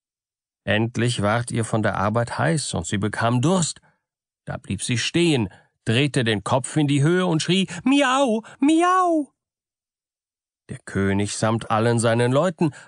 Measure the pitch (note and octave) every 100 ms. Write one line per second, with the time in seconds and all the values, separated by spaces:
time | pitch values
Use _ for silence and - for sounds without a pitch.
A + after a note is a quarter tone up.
0 | _ _ _ _ _ _ - G#2 A#2 A2+
1 | A#2+ A#2+ G#2 A#2 A2+ A#2+ A2 A2+ G#2+ F2+
2 | G2 A#2 A#2 - C3+ D#3+ - G2+ E2+ G#2
3 | G#2 - A2+ B2 D3 F#3+ E3 - _ _
4 | _ _ _ _ - F#2 - G2 - A#2
5 | - E3 F3 C#3 G2 - _ _ - A2+
6 | C#3+ C3+ A2+ G#2 - B2+ - D#3 C#3+ C#3+
7 | D3 F3+ F#3 D#3+ - F#3+ F#3 F3 B3 C#4+
8 | C4+ C4 C#4 A3 - - C#4 D#4+ F4 F#4
9 | F4+ D#4+ C#4 _ _ _ _ _ _ _
10 | _ _ _ _ _ _ - - - G2+
11 | G2 G2 G2+ - A2 A2+ - A2 A#2 A#2
12 | A#2 A2+ B2 C3+ F3+ - D#3+ -